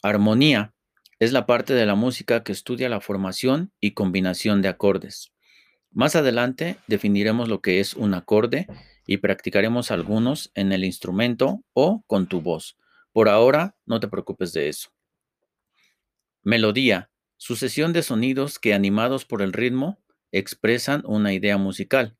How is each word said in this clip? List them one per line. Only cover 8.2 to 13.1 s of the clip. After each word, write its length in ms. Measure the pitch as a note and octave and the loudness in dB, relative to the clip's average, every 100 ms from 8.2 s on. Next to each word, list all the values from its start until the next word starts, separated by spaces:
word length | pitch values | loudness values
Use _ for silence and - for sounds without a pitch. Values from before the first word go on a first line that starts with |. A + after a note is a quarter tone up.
| - G#2+ A#2 C3 - - - _ - | 2 2 4 -2 -4 -14 -20 _ -4
y 120 | G2 | -2
practicaremos 720 | G2 F#2+ - G2 G#2+ A#2+ B2 | 0 -2 0 0 2 0 -2
algunos 600 | G2 E2+ G#2+ A#2+ D3+ - | -4 -2 0 0 -2 -8
en 180 | - G2 | -4 -2
el 120 | F#2+ | 0
instrumento 760 | F#2 F2+ - F#2 A#2+ A#2 C3+ G3+ _ | -2 -6 -6 -2 -2 0 -2 -2 _
o 280 | - D3+ G#3+ _ | 0 2 0 _
con 200 | G2+ F2+ | -2 0
tu 140 | F2+ | -4
voz. 380 | E2 E2 - _ _ _ _ | -4 -6 -8 _ _ _ _